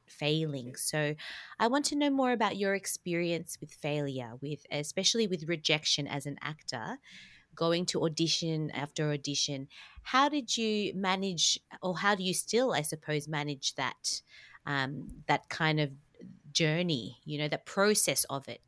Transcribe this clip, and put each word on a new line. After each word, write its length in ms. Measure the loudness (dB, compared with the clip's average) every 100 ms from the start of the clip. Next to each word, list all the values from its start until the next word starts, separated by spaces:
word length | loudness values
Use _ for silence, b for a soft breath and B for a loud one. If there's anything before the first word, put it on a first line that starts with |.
| -16
failing. 680 | -4 0 2 0 -2 -6 -6
So 400 | -2 0 0 -2 B B B B
I 80 | 2
want 180 | 2 0
to 100 | 2
know 140 | 2
more 220 | 4 2
about 260 | 4 2 2
your 160 | 0
experience 840 | 0 -2 -6 -2 0 2 0 -4 -10
with 120 | -12
failure, 600 | -8 -2 0 0 -4 -6 -8
with, 240 | -8 -8 -6
especially 560 | -6 -4 0 2 4 2
with 200 | 0 -2
rejection 600 | 0 2 2 2 0 0
as 180 | -4 -6
an 120 | -6
actor, 560 | -8 -10 -8 -6 -6 -8 B -20 B B B
going 320 | -2 2 2 2
to 160 | 0
audition 680 | 0 2 0 2 0 -2 -2
after 400 | -4 -6 -2 0
audition. 560 | 0 -2 -2 -2 -2 -8 B B B
How 260 | 0 4 4
did 280 | 2 -2 0
you 360 | 2 2 0 0
manage, 640 | 0 0 0 2 2 2 -4 -6
or 160 | -4 0
how 180 | 2 2
do 80 |
you 100 | 2
still, 400 | 0 2 2 2
I 80 | 2
suppose, 460 | -2 -4 -2 -2 -2
manage 480 | -2 -2 -4 -4 -2
that, 460 | -2 -2 -4 -6 -8 B B B -4
um, 440 | 0 0 -2 -10 -6 0
that 220 | 0 0
kind 300 | 0 2 4
of 100 | 2 -2 _ -20 -20 -20 -4
journey, 640 | 2 2 4 2 0 -2 -10 -8
you 120 | -4
know, 120 | -2
that 160 | -2 -4
process 580 | 2 4 6 4 2 0
of 180 | -2 -6
it, 140 | -12